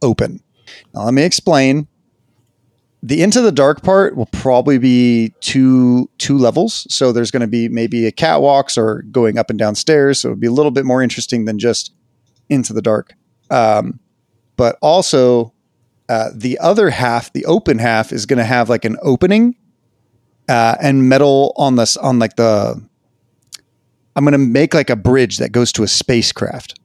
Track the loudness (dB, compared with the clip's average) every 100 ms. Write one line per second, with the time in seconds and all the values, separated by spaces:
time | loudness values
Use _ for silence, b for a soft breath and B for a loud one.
0 | -2 -2 -4 -6 _ _ B B B -8
1 | -2 0 0 0 0 2 2 0 -4 _
2 | _ _ _ _ _ _ _ _ _ _
3 | -6 0 2 4 2 4 2 2 0 2
4 | 2 -2 -8 -4 0 0 2 2 2 2
5 | 2 2 -2 -6 -4 0 2 4 4 2
6 | -2 -6 -2 2 2 2 -2 -4 -8 -2
7 | 0 0 -2 -2 -2 -2 -4 -4 -4 -2
8 | -2 -2 0 2 2 2 0 -2 -2 -2
9 | -4 0 0 0 -4 -2 -2 -2 0 2
10 | 2 0 -4 -4 -2 0 0 0 0 0
11 | 0 -4 -6 -4 -4 -2 -2 -2 -6 _
12 | _ _ _ _ -4 -4 -2 -4 -2 -2
13 | -4 _ _ _ -4 0 2 0 -2 -8
14 | _ _ _ _ _ -2 -2 0 0 2
15 | 2 2 2 2 -2 _ _ _ _ _
16 | -6 -4 -4 -6 -8 -2 0 2 2 0
17 | -2 -2 -4 -8 -2 -2 0 -2 0 -2
18 | -2 -6 -4 -2 0 0 0 -2 -2 -4
19 | -2 0 2 2 2 -2 _ _ _ _
20 | _ _ _ _ -2 2 2 2 0 2
21 | 4 4 4 2 0 0 0 0 0 -2
22 | -2 0 0 0 0 0 -2 -6 -14 _
23 | _ _ _ _ _ -20 _ _ _ _
24 | _ -2 2 2 2 2 0 0 -2 -2
25 | 0 2 0 -2 -4 -2 -2 -2 -2 -2
26 | -2 0 -2 -4 -8 -10 -16 -20